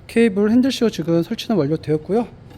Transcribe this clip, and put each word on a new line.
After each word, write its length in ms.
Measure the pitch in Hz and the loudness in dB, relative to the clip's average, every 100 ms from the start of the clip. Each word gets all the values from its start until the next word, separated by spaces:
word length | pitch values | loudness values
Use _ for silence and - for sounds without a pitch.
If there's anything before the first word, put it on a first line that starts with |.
| - | -4
케이블 440 | 233 233 196 214 | 2 2 2 2
핸들식으로 380 | 240 262 - 220 | 2 2 0 -2
지금 320 | - 160 170 | -2 0 0
설치는 360 | 165 226 - 208 | 0 -6 -2 0
완료되었고요. 680 | 143 156 - 151 156 208 233 - - | 0 -2 -2 -4 -2 -4 -4 -12 -20